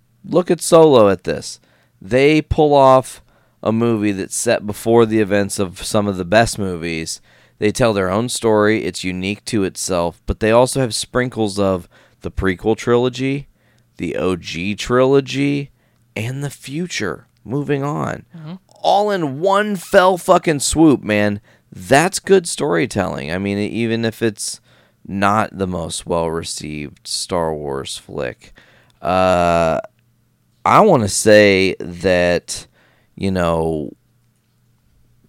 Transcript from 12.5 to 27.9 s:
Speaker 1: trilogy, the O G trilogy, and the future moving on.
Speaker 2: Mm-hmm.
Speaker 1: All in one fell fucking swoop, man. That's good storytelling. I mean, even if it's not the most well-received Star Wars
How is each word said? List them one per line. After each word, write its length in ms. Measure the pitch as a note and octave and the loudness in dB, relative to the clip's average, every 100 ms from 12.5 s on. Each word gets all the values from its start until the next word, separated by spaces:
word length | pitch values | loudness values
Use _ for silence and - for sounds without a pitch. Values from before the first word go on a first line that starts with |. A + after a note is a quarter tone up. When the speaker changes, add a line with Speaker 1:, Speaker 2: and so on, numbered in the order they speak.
| F2 G#2+ A2 | -2 -2 -2
Speaker 1:
trilogy, 720 | - A#2+ B2+ B2 C3+ C#3 C3+ _ _ _ _ - | 0 0 0 -2 -6 -6 -10 _ _ _ _ -10
the 200 | F2 - | -8 -4
O 200 | F2+ F2+ | -2 -4
G 380 | E2 E2 F#2+ | -6 -8 -6
trilogy, 960 | G2+ - B2 C3 C#3 C3 C3+ C#3+ C#3+ C#3 _ _ _ _ | -6 -2 0 2 2 0 -4 -4 -4 -8 _ _ _ _
and 300 | - A#2 C3+ | -10 -8 -8
the 60 | C#3+ | -10
future 760 | - - D3 F3+ - F#2+ - - _ | -12 -12 -8 -8 -6 -8 -8 -14 _
moving 400 | - C#3 C#3+ C#3 | -8 -6 -4 -4
on. 440 | C#3+ D#3 B2 - - E3 | -4 -4 -6 -8 -14 -18
Speaker 2:
Mm-hmm. 180 | D#3 F#3 _ _ | -16 -18 _ _
Speaker 1:
All 280 | D#3+ G3 G#3 | 0 2 0
in 300 | G3 D3+ C3+ | -2 -4 -2
one 340 | F#3+ G3 G#3 | 0 0 0
fell 440 | F#3+ - G3 F#3 F3+ | -4 2 4 4 2
fucking 420 | - F3+ - D3 | 2 2 2 -2
swoop, 420 | - D3+ D#3+ A#2+ | 0 4 6 4
man. 380 | G2+ G#2 G#2 G#2 - _ - | 2 0 0 -2 -10 _ -20
That's 480 | - F#2 C3+ F3+ - | -10 2 2 2 -2
good 260 | - F#3+ E3+ | 2 2 2
storytelling. 880 | - D3 E3+ B2+ G#2+ F2 D2 C#2+ | -4 -2 0 -2 -2 -4 -4 -6
I 60 | F2+ | -4
mean, 180 | G2+ G2+ | -4 -4
even 460 | G#2 G#2+ A#2 A2+ | -4 -4 -2 -2
if 180 | A2+ - | -4 -2
it's 380 | A#2 G#2+ - - _ _ _ _ - | -4 -4 -10 -12 _ _ _ _ -10
not 480 | G2 G2 G#2+ G#2 F2+ | -2 0 0 -2 -4
the 100 | F#2 | -6
most 400 | F2+ E2 - E2 | -6 -8 -10 -4
well-received 1000 | E2+ E2 E2 D#2+ - D#2 D2+ C#2+ - - | -2 -2 -4 -8 -10 -10 -10 -12 -14 -10
Star 460 | - - F2+ D#2+ | -10 -6 -4 -4
Wars 420 | D2+ C#2+ C2+ - | -6 -8 -8 -10